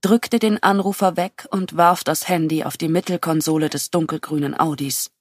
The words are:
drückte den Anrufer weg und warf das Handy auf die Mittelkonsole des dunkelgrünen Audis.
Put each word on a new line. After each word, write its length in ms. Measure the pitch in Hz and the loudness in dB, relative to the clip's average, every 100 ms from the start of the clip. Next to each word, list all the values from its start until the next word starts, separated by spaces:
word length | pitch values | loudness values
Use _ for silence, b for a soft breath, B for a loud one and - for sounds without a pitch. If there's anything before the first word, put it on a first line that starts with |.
drückte 380 | 185 233 - 233 | 4 2 2 0
den 240 | 220 208 | 0 2
Anrufer 540 | - 196 190 196 196 170 | 2 2 0 2 0 0
weg 300 | 180 - - | -4 -6 -6
und 260 | 190 185 160 | -4 -4 4
warf 280 | 170 180 | 4 4
das 240 | - 156 - | 0 -2 0
Handy 360 | 180 160 156 | 0 2 0
auf 120 | 147 - | -2 -4
die 120 | 165 | 0
Mittelkonsole 800 | 165 - 175 170 160 151 156 156 | 0 0 -4 0 0 2 2 0
des 220 | 147 - | -2 -2
dunkelgrünen 680 | 175 165 156 - 156 143 - | -2 0 -4 -4 -2 -2 0
Audis. 520 | 160 139 139 127 - _ | 0 0 -4 -4 -6 _